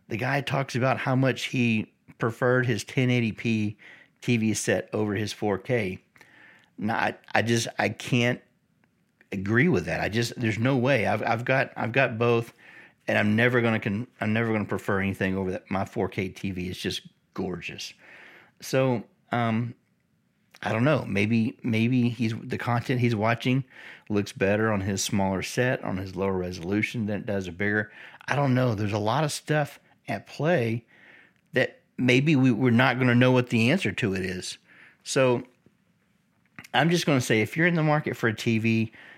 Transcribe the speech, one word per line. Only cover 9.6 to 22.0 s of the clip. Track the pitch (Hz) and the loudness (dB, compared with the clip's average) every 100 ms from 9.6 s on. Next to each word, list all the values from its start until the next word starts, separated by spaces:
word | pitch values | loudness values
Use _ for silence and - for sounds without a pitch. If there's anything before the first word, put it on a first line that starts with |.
| 165 | 4
with | 110 | 2
that. | 82 80 | 0 -4
I | 85 | -2
just, | 110 117 - | -2 -4 -2
there's | 113 101 | -2 0
no | 120 135 | 0 2
way. | 123 135 98 | 2 2 2
I've, | 107 | 0
I've | 113 117 | 0 -2
got, | 123 135 127 - | 0 0 0 -2
I've | 113 | -2
got | 135 131 113 | 0 0 0
both, | 120 117 117 - - - - _ - | 2 2 0 -12 -20 -20 -20 _ -4
and | 110 | 0
I'm | 104 107 | 2 4
never | 123 123 | 4 2
gonna | 117 110 | 2 0
con-, | - 101 123 _ | -2 -4 -6 _
I'm | 110 | -2
never | 110 117 | 0 0
gonna | 110 | -2
prefer | 101 - - 98 | -2 -4 -2 -2
anything | 95 92 98 95 | -2 -2 -2 -2
over | 95 | -4
that. | 98 - | -6 -4
My | 95 | -4
four | 95 - 92 | -4 -4 -4
K | - 92 | -4 -6
T | - 98 | -6 -8
V | 92 90 | -6 -6
is | 90 | -6
just | 95 85 - _ _ | -6 -6 -12 _ _
gorgeous. | - 92 85 - - - - - - - - - _ | -8 -6 -6 -10 -12 -14 -16 -20 -20 -20 -20 -20 _
So, | - 135 131 120 - _ _ | -4 0 2 0 -4 _ _
um, | 120 117 110 120 - _ _ _ _ _ _ _ - | -2 0 0 -2 -8 _ _ _ _ _ _ _ -10
I | - | -4
don't | 110 | 0
know. | 131 143 - | 2 2 0
Maybe, | 98 104 117 110 - | 0 2 2 0 -4
maybe | 127 110 113 127 | -2 0 2 2